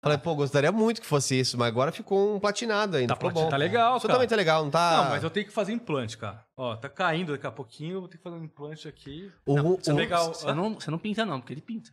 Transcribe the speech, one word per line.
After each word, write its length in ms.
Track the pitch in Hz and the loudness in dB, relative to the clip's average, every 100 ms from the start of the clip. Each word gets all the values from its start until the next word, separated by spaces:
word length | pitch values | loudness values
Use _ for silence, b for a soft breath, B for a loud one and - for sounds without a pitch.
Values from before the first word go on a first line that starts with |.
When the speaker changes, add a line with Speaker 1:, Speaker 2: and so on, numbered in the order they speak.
Speaker 1:
Falei, 140 | 147 147 | 2 0
"Pô, 180 | 170 | 0
gostaria 380 | 156 143 147 143 | -2 2 4 4
muito 260 | 214 220 226 | 4 2 0
que 80 | - | 0
fosse 320 | 147 135 131 | 0 2 0
isso", 200 | 127 127 | 0 0
mas 100 | 120 | 0
agora 240 | 113 139 | 2 0
ficou 420 | - 226 196 202 | -2 -2 2 2
um 60 | 208 | 0
platinado 560 | 202 202 233 208 214 160 | -2 -2 -2 0 0 0
ainda, 120 | 123 | 0
Speaker 2:
Tá 80 | 120 | 0
Speaker 1:
ficou 140 | 175 | 0
Speaker 2:
plati-, 120 | 170 | 0
Speaker 1:
bom. 60 | 160 | 0
Speaker 2:
tá 60 | 139 | 2
legal, 400 | 156 226 233 254 | 2 2 2 2
Speaker 1:
Isso 80 | 220 | 2
Speaker 2:
cara. 80 | |
Speaker 1:
também 140 | 247 247 | 2 4
tá 60 | 220 | 2
legal, 280 | 165 160 | 4 2
não 60 | 151 | 2
tá? 320 | 151 170 160 | 2 4 4
Speaker 2:
Não, 80 | 143 | 2
mas 120 | 127 | 0
eu 60 | 160 | -2
tenho 160 | 202 | -4
que 80 | 208 | -6
fazer 200 | - 190 | -4 -4
implante, 420 | 233 233 147 117 - | -4 -4 -4 -4 -8
cara. 260 | 107 104 _ - | -10 -12 _ -8
Ó, 180 | 127 | -6
tá 140 | 110 139 | -6 -10
caindo 440 | - 185 160 180 | -4 -2 0 -2
daqui 140 | 143 143 | -6 -8
a 40 | |
pouquinho, 460 | 113 123 - 151 190 | -10 -16 -12 -10 -10
eu 40 | |
vou 80 | 180 | -12
ter 80 | 160 | -16
que 60 | |
fazer 120 | 180 170 | -16 -14
um 60 | |
implante 440 | 160 _ 147 156 156 | -14 _ -14 -14 -16
aqui. 420 | - - 147 196 _ | -18 -16 -16 -16 _
Speaker 1:
O 120 | - 143 | 2 4
Speaker 2:
Não, 60 | |
Speaker 1:
ru-, 160 | 151 185 | 4 2
Speaker 2:
isso 120 | 170 | 2
é 20 | |
Speaker 1:
o 40 | 147 | 2
Speaker 2:
legal. 360 | 165 170 165 | 4 2 0
Speaker 3:
Você 200 | 160 147 | -2 -4
não, 200 | 147 208 | -2 -2
você 160 | 220 - | -4 -6
não 80 | 160 | -6
pinta 280 | 214 208 220 | -4 -4 -2
não, 120 | 139 | -4
porque 140 | - | -8
ele 80 | 135 | -14
pinta. 300 | - 226 - | -10 -12 -12